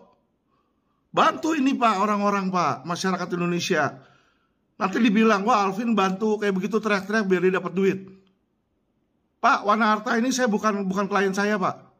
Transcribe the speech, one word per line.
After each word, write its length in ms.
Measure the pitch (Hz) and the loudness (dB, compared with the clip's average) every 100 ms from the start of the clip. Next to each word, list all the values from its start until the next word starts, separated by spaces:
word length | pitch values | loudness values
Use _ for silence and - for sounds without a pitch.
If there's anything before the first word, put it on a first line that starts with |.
| - _ _ _ _ _ _ _ _ _ _ - | -20 _ _ _ _ _ _ _ _ _ _ 2
Bantu 400 | 302 311 320 320 | 2 2 -2 0
ini, 160 | 269 | 0
Pak, 320 | - 233 190 | 2 0 2
orang-orang, 480 | 208 208 202 202 190 | 0 0 0 0 -2
Pak, 320 | 185 151 123 | -2 -2 -2
masyarakat 560 | 156 170 190 185 175 175 | -6 -4 -2 -4 -4 -2
Indonesia. 560 | 175 175 - 160 135 131 - _ _ _ _ _ _ - | -2 -2 0 0 0 -4 -20 _ _ _ _ _ _ -6
Nanti 240 | 190 208 | -4 2
dibilang, 480 | 233 202 220 202 202 | 2 4 4 2 2
"Wah, 160 | 226 | 2
Alvin 320 | 190 190 233 208 | 2 -2 -2 0
bantu 400 | 190 185 220 208 | 0 0 -2 0
kayak 160 | 208 | 0
begitu 320 | 190 190 214 | -2 -2 -2
teriak-teriak 480 | 214 202 190 220 190 | 0 -2 -2 -2 0
biar 160 | 180 185 | 2 2
dia 160 | 185 | 0
dapat 80 | 180 | -4
duit." 320 | 175 190 190 - - _ _ _ _ _ _ _ _ _ _ _ - | 0 0 0 -8 -20 _ _ _ _ _ _ _ _ _ _ _ -2
Pak, 240 | 226 247 | 2 2
Wana 320 | 202 214 220 214 | 2 2 2 0
Arta 240 | 247 233 | 0 -2
ini 160 | 254 240 | 0 0
saya 160 | 254 | 0
bukan, 320 | - 214 202 | 0 -2 -2
bukan 240 | 190 190 190 | -4 -2 -2
klien 240 | 196 196 | 0 0
saya, 240 | 196 202 214 | 0 -2 0
Pak. 240 | 214 - - | -2 -6 -16